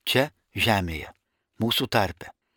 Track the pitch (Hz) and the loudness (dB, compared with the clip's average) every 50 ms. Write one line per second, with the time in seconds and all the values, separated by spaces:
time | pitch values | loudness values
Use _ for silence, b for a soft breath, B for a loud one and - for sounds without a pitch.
0 | - - - 127 139 151 _ _ _ _ - 101 - 120 107 98 90 85 80 73 | -4 0 2 2 2 0 _ _ _ _ -4 -2 2 2 2 2 2 -2 -6 -8
1 | - - - _ _ _ _ _ _ _ _ - 110 117 - - 139 - - 117 | -10 -12 -16 _ _ _ _ _ _ _ _ -4 -2 -2 0 -2 -2 0 2 2
2 | 98 87 - - - - - _ _ _ _ | 2 0 -2 -8 -16 -18 -18 _ _ _ _